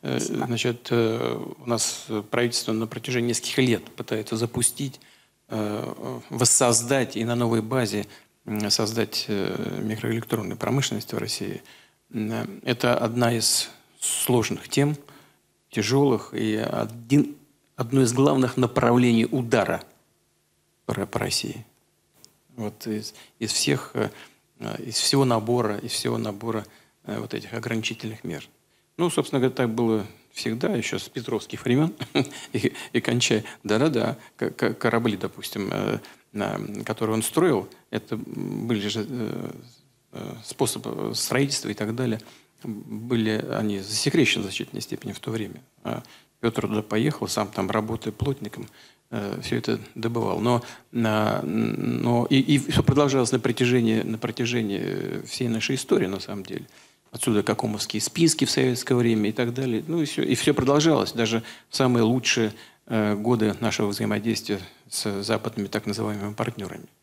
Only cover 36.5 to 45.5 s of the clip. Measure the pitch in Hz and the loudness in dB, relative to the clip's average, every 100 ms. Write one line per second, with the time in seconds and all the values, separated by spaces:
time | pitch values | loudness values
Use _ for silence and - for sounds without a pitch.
36.5 | 101 104 104 110 107 110 110 110 - 180 | -4 -6 -8 -6 -2 0 0 0 4 4
37.5 | 117 - - _ 110 - 110 - - 95 | 4 0 -12 _ -8 -6 -8 -6 -6 -6
38.5 | 101 113 113 101 104 107 127 113 - - | -4 -2 0 0 -4 -4 -4 -4 -4 -8
39.5 | - 123 - _ _ _ - - 120 110 | -10 -18 -20 _ _ _ -12 -10 -12 -14
40.5 | - 120 110 113 113 - 113 - 123 139 | -2 -2 -2 -6 -6 -4 -4 -2 0 0
41.5 | 139 - 104 107 117 131 113 - - _ | -2 -6 -4 -4 -2 -2 -2 -6 -20 _
42.5 | _ 120 104 - 110 117 120 110 110 - | _ -12 -10 -10 -10 -2 0 2 0 -2
43.5 | - 107 101 98 107 - 170 123 - 98 | -2 0 -2 -4 -2 2 4 4 2 -2
44.5 | - - - 110 - - 101 - 113 101 | -6 -8 -8 -8 -10 -10 -10 -6 -6 -6